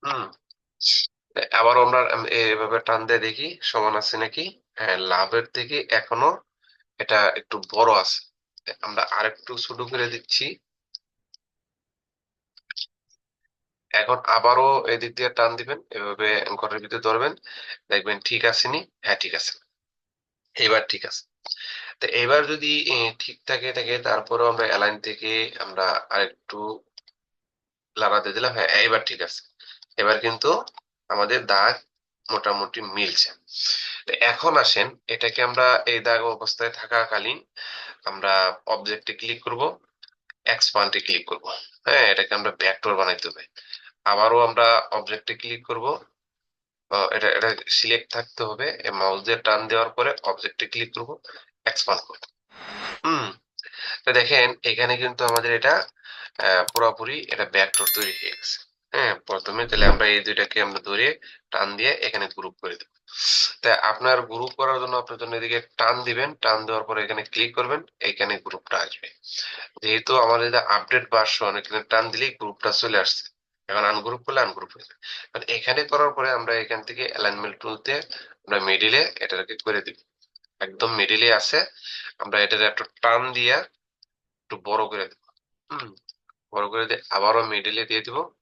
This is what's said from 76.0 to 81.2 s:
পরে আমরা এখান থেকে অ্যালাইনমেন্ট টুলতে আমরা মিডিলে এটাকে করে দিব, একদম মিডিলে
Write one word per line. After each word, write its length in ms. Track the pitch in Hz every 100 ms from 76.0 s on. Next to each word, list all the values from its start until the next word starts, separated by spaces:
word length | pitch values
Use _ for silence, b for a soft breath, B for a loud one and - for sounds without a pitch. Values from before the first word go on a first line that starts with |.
| 147 139
পরে 140 | 131 127
আমরা 160 | 113 117
এখান 180 | 110 113 110
থেকে 160 | 117 127
অ্যালাইনমেন্ট 440 | - 104 101 104 101
টুলতে 320 | 113 107 - 143 - B B B
আমরা 160 | - 104 98
মিডিলে 320 | 95 107 127 160 -
এটাকে 320 | - 92 92 110 -
করে 140 | 104 -
দিব, 120 | - _ _ _ _ _ _ 98
একদম 240 | 95 113 113
মিডিলে 280 | 98 110